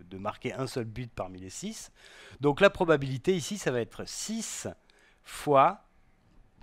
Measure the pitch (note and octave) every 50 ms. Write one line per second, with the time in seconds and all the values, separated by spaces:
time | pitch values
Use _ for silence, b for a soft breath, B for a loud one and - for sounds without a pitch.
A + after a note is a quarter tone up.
0 | F2 F2 F#2+ F#2+ G2+ - - - - B2 F#2 - C3+ B2 - C3 A#2 A2+ G#2+ A#2+
1 | B2+ A#2 - - G2 F2+ F#2 F#2 F#2 F#2+ - - F3 G#3+ A3 - - - B B
2 | B B B B B B B B C3 D3 C#3 - G3 G3 - - F#3 E3 D#3 C#3+
3 | C#3 C3 C3+ B2 - F3+ F#3+ F3+ B2 - G#3+ G3 - E3 B2+ A#2+ A2 - - -
4 | G2 - - - - - A3 A3+ G#3 - - - - G#2 F2 - b b b b
5 | b b b b b - - - - D3 C#3+ C3+ C#3 E3 G3 - _ _ _ _
6 | _ _ _ _ _ _ _ - - _ _ _